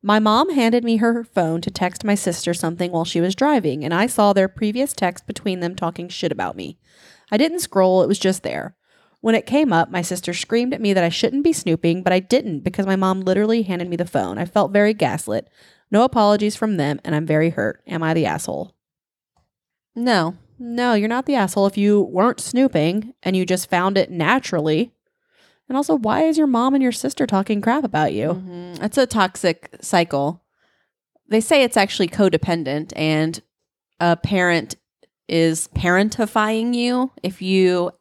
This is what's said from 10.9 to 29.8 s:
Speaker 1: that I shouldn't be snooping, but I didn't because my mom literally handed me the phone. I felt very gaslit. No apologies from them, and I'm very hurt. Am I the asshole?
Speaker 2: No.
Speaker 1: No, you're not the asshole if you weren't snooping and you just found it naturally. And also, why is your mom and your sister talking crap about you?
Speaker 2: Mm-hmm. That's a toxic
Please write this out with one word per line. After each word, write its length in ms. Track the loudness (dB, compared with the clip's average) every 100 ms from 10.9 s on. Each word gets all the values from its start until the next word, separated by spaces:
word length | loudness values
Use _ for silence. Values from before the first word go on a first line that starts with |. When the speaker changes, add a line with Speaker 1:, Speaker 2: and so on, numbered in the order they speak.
Speaker 1:
that 100 | 2
I 60 | 2
shouldn't 340 | 0 0 2
be 100 | 0
snooping, 500 | 0 0 0 0 0
but 80 | 2
I 80 | 0
didn't 400 | 2 0 0 -4
because 260 | -4 -4 -2
my 80 |
mom 280 | 2 2 0
literally 400 | 0 0 2 0
handed 260 | 0 -4 -4
me 80 | -4
the 80 |
phone. 340 | -2 -2 -2 -4
I 60 |
felt 260 | -2 0 2
very 220 | 2 2
gaslit. 540 | 2 -2 -2 -4 -6 -6 _ _ _ _
No 140 | 2
apologies 500 | 2 4 2 2 0
from 220 | -2 -4 0
them, 240 | -2 -2
and 100 | -2
I'm 120 | -4 0
very 240 | 2 2
hurt. 320 | 0 -4 -4 -8
Am 160 | -4
I 120 | -2
the 120 | 0 0
asshole? 480 | -2 -6 -8 -10 _ _ _ _ _ _ _ _ _ _ _ _
Speaker 2:
No. 420 | -4 0 2 0 -4 _ _
Speaker 1:
No, 360 | -8 -2 2
you're 140 | 2 2
not 180 | -2 0
the 80 |
asshole 320 | 0 0 2 0
if 100 | 2
you 240 | 2 4
weren't 380 | 2 2 0 0
snooping 720 | -4 0 2 2 0 -2 -6 -8
and 140 | -2 -2
you 80 |
just 240 | 0 -2 0
found 300 | 0 0 0
it 120 | 0
naturally. 840 | 0 0 0 0 -2 0 0 -2 _ _ _ _ _ _ _ _
And 80 | -4
also, 200 | 0 0
why 260 | 0 2
is 160 | 2 2
your 80 | 2
mom 280 | 2 2
and 80 | 2
your 100 | 0
sister 340 | 0 -6 -4 -2
talking 340 | 0 0 -2
crap 220 | 0 0
about 280 | 0 0 0
you? 160 | 0 -2
Speaker 2:
Mm-hmm. 460 | -4 -8 -14 -14
That's 220 | -8 -4 0
a 80 | 0
toxic 680 | 2 -2 0 -2 -2 -10 -18